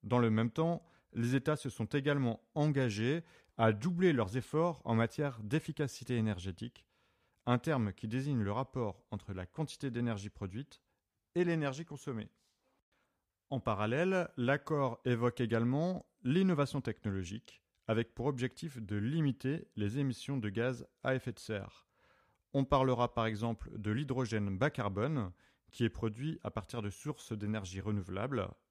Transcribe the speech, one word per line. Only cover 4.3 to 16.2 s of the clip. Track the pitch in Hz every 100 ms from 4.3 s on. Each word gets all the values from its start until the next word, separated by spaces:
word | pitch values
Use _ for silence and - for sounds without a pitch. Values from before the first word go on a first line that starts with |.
| 120
efforts | 117 151 170 160 -
en |
matière | 113 113 - 143 117
d'efficacité | 107 147 - 151 139 - - 123
énergétique, | 110 92 90 90 120 - _ _ _ _ _ _
un | - 123
terme | 165 143 107
qui | 92 110
désigne | 123 139 131
le | 101
rapport | 104 135 135 113 95 _
entre | 104 -
la | 92
quantité | 90 - 156 - 139
d'énergie | 117 120 107 101
produite | - 98 98 143 - _ _ _ _ _
et | -
l'énergie | 175 165 143 135
consommée. | 165 147 - 117 107 _ _ _ _ _ _ _ _ _ _ _ _
En | 135
parallèle, | - 101 107 127 180 190 175 -
l'accord | 123 143 - 151 135 117 -
évoque | 120 120 -
également | 117 113 117 135 170 185 - _